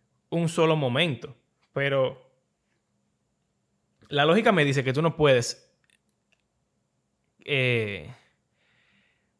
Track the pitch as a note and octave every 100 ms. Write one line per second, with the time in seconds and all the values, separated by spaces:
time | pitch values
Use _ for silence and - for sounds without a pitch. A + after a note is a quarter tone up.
0 | _ _ - E3 E3 F3 E3 D#3 C3 B2+
1 | E3+ A#2 - - _ _ _ C#3+ C#3 C#3
2 | B2+ - _ _ _ _ _ _ _ _
3 | _ _ _ _ _ _ _ _ _ _
4 | - C#3+ D3+ G3 A#3 F#3 C#3+ C3+ B2+ C3
5 | E3 - D3 B2+ A#2 - _ _ _ _
6 | _ _ _ _ _ _ _ _ _ _
7 | _ _ _ _ - C#3 B2+ A#2+ G#2 F#2+
8 | D2+ - _ _ _ _ _ _ _ _
9 | _ _ _